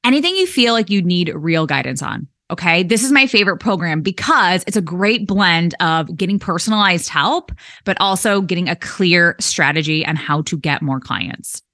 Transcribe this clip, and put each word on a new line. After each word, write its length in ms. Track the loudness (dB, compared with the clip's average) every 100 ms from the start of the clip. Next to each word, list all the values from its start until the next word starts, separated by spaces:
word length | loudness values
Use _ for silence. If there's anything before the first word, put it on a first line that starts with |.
| 2
anything 300 | 2 2 0
you 120 | 0
feel 260 | 2 2
like 160 | 2 2
you 120 | 0
need 320 | 2 0 0 -2
real 320 | -2 0 0
guidance 340 | -2 -2 -6
on, 260 | -6 -8 -10 _ _
okay? 320 | -4 2 2
This 220 | 2 0
is 80 | 2
my 160 | 2 4
favorite 300 | 2 2 0
program 440 | -2 -2 0 -2
because 640 | -2 -4 0 2 4 0 0
it's 100 | -4
a 40 |
great 460 | -2 0 0 0 0
blend 480 | 0 2 2 0 0
of 340 | 0 0 -2 -4
getting 240 | -2 -2
personalized 720 | -2 -4 0 2 2 2 -2
help, 420 | 0 0 0 -4 -16 -16 -10
but 160 | -6 -2
also 420 | 0 0 2 0
getting 280 | 0 -2 -2
a 60 | -4
clear 580 | -8 -2 2 4 4 2
strategy 680 | -4 0 0 0 -2 -2 -2
on 100 | -4
how 280 | -2 -2
to 140 | -2 -4
get 240 | -2 -2
more 200 | -2 -4
clients 600 | -4 -6 -6 -10 -12 -14 _